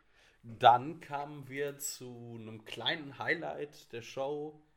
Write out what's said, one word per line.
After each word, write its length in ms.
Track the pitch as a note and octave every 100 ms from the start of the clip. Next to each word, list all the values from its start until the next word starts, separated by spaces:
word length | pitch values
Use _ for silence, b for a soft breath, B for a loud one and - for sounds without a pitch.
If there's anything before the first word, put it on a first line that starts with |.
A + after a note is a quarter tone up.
| b b b b
Dann 560 | A#2 A2 B2 B2 C3+ E3
kamen 480 | - C#3+ C#3+ D3 B2
wir 300 | C#3 C#3+ C#3
zu 580 | - - B2 A#2+ A#2+ A#2
einem 280 | A2 A2 -
kleinen 540 | - A#2 E3 C#3+ B2
Highlight 760 | A#2 E3 D3+ D3+ D3 - -
der 80 | A#2
Show, 600 | A#2 - C3+ D3 D3+ D3+ -